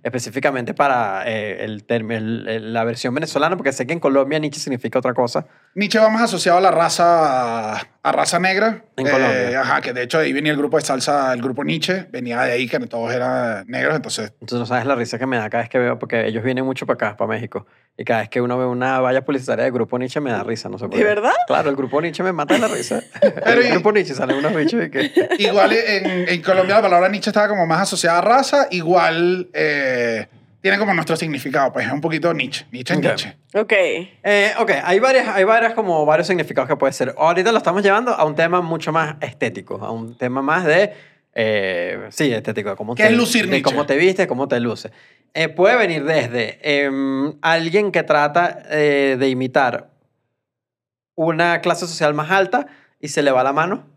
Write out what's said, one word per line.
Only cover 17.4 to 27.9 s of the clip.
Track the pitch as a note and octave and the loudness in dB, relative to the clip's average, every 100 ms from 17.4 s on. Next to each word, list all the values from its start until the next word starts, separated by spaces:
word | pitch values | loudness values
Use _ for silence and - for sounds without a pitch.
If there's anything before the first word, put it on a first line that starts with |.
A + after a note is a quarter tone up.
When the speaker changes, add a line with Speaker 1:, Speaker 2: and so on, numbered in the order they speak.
| A#2+ - - _ _ - | -6 -10 -12 _ _ -12
Speaker 1:
y | |
cada | B2 A2+ | -2 -2
vez | G#2 | -2
que | B2+ | -4
uno | B2 B2 | -2 -2
ve | B2+ | -2
una | B2 B2+ C3 | -2 -2 0
valla | B2+ C3 | 2 0
publicitaria | C3 C3+ C3 A#2 | 0 -4 -2 -2
del | C3 | 0
grupo | A#2+ A2 B2 | -2 -2 -4
Nietzsche | B2+ D3+ | -4 -4
me | C#3 | -4
da | G#2+ | -4
risa, | G#2+ A2 G2+ | -4 -8 -8
no | G2+ | -10
sé | G2+ | -4
por | |
Speaker 3:
¿De | F#2 | 0
Speaker 1:
qué. | |
Speaker 3:
verdad? | G#3 G#3 A#3+ D#5+ F5 | 2 2 0 0 2
Speaker 1:
Claro, | D3 D3+ | 2 2
el | C3+ | -2
grupo | C3+ C#3+ | -2 -2
Nietzsche | E3+ D#3+ | -2 -4
me | F#3 | -4
mata | E3+ C#3+ - | -2 0 2
la | A3 | 2
risa. | B2 - A3+ - | -2 -4 -6 -8
Speaker 2:
<laughs> | - | 0
Pero | F#3+ - A3 A#3+ | 0 2 2 4
Speaker 1:
El | B3 | 4
Speaker 2:
y | |
Speaker 1:
grupo | G3+ G#3 | 2 2
Nietzsche | G#3 F3+ | 2 0
salen | C3 - - | -4 -2 0
unos | - | 0
bichos | F3 D3+ A#3 | 0 0 0
y | E3 | -2
que | C3+ C#4+ F4 - E4+ | -2 0 0 0 0
Speaker 2:
Igual | G#3 G3+ F#3+ | 2 4 4
en, | A3+ A3 G3 F#3+ F3+ F3 | 4 0 0 0 -2 -2
en | F3 | -2
Colombia | E3+ F#3+ F#3 G#3 | 2 2 4 4
la | |
palabra | G3+ F3 F#3+ | 4 4 4
Nietzsche | G3+ A3 | 0 -2
estaba | G#3 G#3 | 0 2
como | G3+ E3 | 0 0
más | D#3+ | 0
asociada | G3 | 0